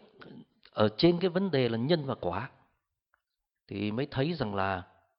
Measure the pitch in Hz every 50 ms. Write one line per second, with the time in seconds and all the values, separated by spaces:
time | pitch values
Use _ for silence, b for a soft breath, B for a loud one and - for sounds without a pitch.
0 | - - _ - - - - - - - _ _ _ - - - 107 107 104 -
1 | - 170 175 170 185 185 165 185 196 196 151 135 127 117 113 113 120 139 175 165
2 | 143 135 117 - - 87 85 92 120 135 - _ _ _ _ _ _ _ _ _
3 | _ _ _ _ _ _ _ _ _ _ _ _ _ - - 101 101 104 107 117
4 | 143 147 - 131 135 160 175 156 131 107 101 98 95 98 95 92 - - - _
5 | _ _ _